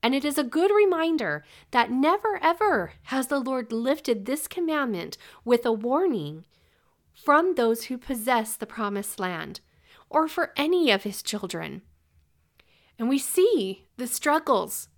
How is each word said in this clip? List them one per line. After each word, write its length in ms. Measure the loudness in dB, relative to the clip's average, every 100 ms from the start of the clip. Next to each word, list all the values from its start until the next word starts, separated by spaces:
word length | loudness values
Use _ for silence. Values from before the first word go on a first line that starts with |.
And 140 | 2
it 100 | 0
is 140 | 0 -2
a 60 |
good 260 | -2 2 4
reminder 720 | 6 4 4 0 0 -2 -4 -8 -20 _
that 180 | 0 0
never 480 | 2 2 2 0 0
ever 520 | 0 2 2 2 -2 -10
has 220 | -6 -4 0
the 140 | -2
Lord 320 | -2 -4 -4
lifted 540 | -4 0 -2 0 -2 -2
this 200 | -4 -4
commandment 720 | -4 -2 0 -2 -4 -6 -12 -20 -14
with 220 | 0 2 2
a 60 |
warning 720 | -2 0 2 2 0 -4 -10 -18 _ _ _ _ _ _
from 420 | _ 2 4 4
those 300 | 2 2 0
who 140 | -4 -10
possess 580 | -6 -6 0 0 0 -8
the 100 | -10
promised 520 | -6 -4 -4 -6 -6
land 420 | -6 -6 -10 -14 _ _ _ -20 _
or 200 | 0 0
for 240 | 0 -4 0
any 340 | 0 2 4
of 120 | 2
his 200 | 0 -8
children. 600 | -8 -6 -6 -8 -8 -12 _ _ _ _ _ _ _ _ _ _ _ _
And 100 | 0
we 100 | 0
see 680 | 0 4 4 4 0 -6 _ -12
the 100 | -6
struggles 840 | -2 2 0 2 0 0 -8 -12